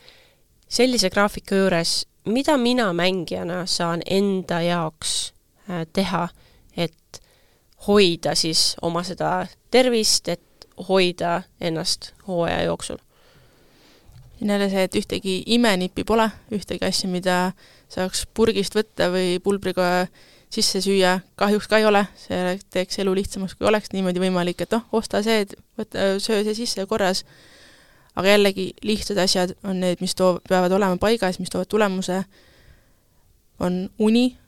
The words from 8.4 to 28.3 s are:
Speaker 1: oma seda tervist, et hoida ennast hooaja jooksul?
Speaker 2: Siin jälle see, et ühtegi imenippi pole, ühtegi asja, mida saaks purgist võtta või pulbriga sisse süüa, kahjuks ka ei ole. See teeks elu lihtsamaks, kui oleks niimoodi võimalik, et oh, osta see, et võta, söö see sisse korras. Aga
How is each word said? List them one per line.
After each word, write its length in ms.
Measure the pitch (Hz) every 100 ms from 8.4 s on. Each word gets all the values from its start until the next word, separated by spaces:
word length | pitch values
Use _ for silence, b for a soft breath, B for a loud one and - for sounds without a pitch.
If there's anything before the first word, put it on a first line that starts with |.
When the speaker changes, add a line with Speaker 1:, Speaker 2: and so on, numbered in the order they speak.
| 165 160 - -
Speaker 1:
oma 220 | 170 170
seda 440 | 180 170 156 180 185 - _
tervist, 560 | 247 254 233 214 - -
et 140 | 175 _ _ - - 190
hoida 520 | 190 180 175 170 170 - _
ennast 520 | 175 160 180 - - - -
hooaja 360 | 175 170 175
jooksul? 340 | 170 175 - - _ b b b b b b b b b b b - -
Speaker 2:
Siin 100 | 208
jälle 200 | 202 202
see, 140 | 190
et 120 | 185 -
ühtegi 400 | 202 190 190 185 - 233
imenippi 480 | 233 185 180 -
pole, 240 | 185 220 220 - -
ühtegi 320 | 208 - 185 185
asja, 240 | 185 190
mida 420 | 180 185 180 185 b b b b
saaks 360 | - 185 - -
purgist 420 | - 226 196 190 208
võtta 320 | 214 - 180
või 240 | 185 185 180
pulbriga 680 | 196 202 190 185 180 180 185 b b b b
sisse 300 | 226 208 196
süüa, 380 | 190 196 180 185 - -
kahjuks 280 | 202 208 -
ka 120 | 214
ei 60 | 214
ole. 180 | 202 202 -
See 360 | - 185 180 190 -
teeks 260 | - 180 -
elu 100 | 196 190
lihtsamaks, 400 | 202 196 190 -
kui 120 | 202
oleks 240 | 214 -
niimoodi 300 | 190 185 175
võimalik, 380 | 185 180 175 175
et 120 | 175 226
oh, 60 | - 220
osta 220 | - 202
see, 220 | 214 220 202
et 100 | - _ -
võta, 360 | 214 - 196 196
söö 200 | - 214
see 120 | 208 220
sisse 280 | 240 - 196
korras. 340 | 220 190 190 b b b b b b b b b -
Aga 160 | 185